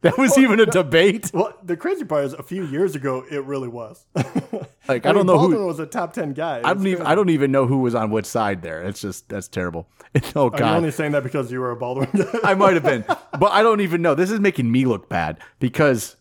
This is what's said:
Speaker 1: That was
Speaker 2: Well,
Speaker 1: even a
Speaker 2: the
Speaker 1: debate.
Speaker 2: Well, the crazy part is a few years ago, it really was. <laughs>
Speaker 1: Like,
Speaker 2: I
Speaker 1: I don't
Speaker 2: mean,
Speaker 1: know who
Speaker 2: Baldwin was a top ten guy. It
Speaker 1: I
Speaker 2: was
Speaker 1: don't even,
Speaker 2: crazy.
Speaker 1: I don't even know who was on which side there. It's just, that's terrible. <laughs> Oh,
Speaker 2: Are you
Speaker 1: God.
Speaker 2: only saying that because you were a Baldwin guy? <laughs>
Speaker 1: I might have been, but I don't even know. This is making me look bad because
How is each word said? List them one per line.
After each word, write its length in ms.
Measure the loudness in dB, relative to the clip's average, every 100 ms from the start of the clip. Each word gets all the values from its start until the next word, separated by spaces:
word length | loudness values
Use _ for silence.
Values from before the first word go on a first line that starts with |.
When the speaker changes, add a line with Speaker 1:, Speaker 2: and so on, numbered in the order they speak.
Speaker 1:
That 160 | 2 2
was 140 | 4
Speaker 2:
Well, 80 | 6 4
Speaker 1:
even 160 | 6
a 40 | 4
Speaker 2:
the 60 |
Speaker 1:
debate. 580 | 4 2 4 4 2 -4
Speaker 2:
Well, 200 | -4 -4 -6
the 140 | -10 -6
crazy 300 | -4 -4 -2
part 180 | -2
is 80 | -2
a 100 | -6
few 240 | -10 -8 -6
years 300 | -2 -2 -2
ago, 300 | -4 -6 -6
it 140 | -8
really 240 | -6 -6 -6
was. 380 | -10 -14 -16 _ -4
<laughs> 0 | -2 -4 -6 -12 -12 _ -4
Speaker 1:
Like, 180 | -2 2
Speaker 2:
I 40 |
Speaker 1:
I 40 |
don't 140 | 2 4
Speaker 2:
mean, 80 | 4
Speaker 1:
know 40 |
who 100 | 4
Speaker 2:
Baldwin 180 | 2 -2
was 120 | -6
a 60 | -8
top 280 | -6 -6
ten 200 | -6 -8
guy. 240 | -6 -6 -2
It 60 | -2
Speaker 1:
I 80 |
Speaker 2:
was 60 | 0
Speaker 1:
don't 60 | -2
even, 100 | -2
Speaker 2:
crazy. 100 | 0
Speaker 1:
I 40 | 2
don't 140 | 2
even 220 | 2 2
know 160 | 2 2
who 100 | 2
was 140 | 0
on 160 | 0 -2
which 160 | -2 -2
side 380 | -2 -2 -2
there. 180 | -6 -8
It's 180 | -8 -8
just, 300 | -8 -10 _
that's 180 | -12 -8
terrible. 400 | -6 -6 -6 -14 _ -4 -4
<laughs> 200 | -2 0
Oh, 100 | 0
Speaker 2:
Are 20 |
you 40 | 2
Speaker 1:
God. 200 | 0 2
Speaker 2:
only 120 | 0
saying 220 | -2 -2
that 100 | -2
because 300 | -2 -6 -4
you 80 | -6
were 100 | -6
a 60 | -6
Baldwin 340 | -6 -4 -2 0
guy? 100 | -2 0
<laughs> 0 |
Speaker 1:
I 120 | 2 4
might 180 | 4
have 80 | 4
been, 240 | 2 -2 -2 -6 -4 0
but 140 | 2
I 100 | 4
don't 200 | 4 4
even 200 | 0 0
know. 140 | 2 2
This 160 | 0
is 80 | 2
making 320 | 0 2 0
me 140 | 2 2
look 220 | 0 -2
bad 300 | -4 -4 -6 -14 _
because 560 | -4 2 2 2 -2 _